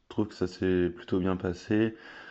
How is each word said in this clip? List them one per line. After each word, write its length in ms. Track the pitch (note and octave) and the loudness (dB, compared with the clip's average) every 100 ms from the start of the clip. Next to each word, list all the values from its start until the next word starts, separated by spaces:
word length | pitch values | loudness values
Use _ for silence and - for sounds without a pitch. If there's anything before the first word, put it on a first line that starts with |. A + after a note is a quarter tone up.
| - | -10
trouve 220 | - G#2+ | -4 -2
que 60 | - | -2
ça 120 | F#2 | -4
s'est 420 | - F#2 F#2 F2 | 0 2 4 2
plutôt 300 | F2 - F#2+ | 0 -2 0
bien 160 | F#2 F#2 | 2 0
passé. 640 | F#2 E2+ - G#2+ A2+ A2 - - - | -2 -4 0 2 2 0 -14 -18 -18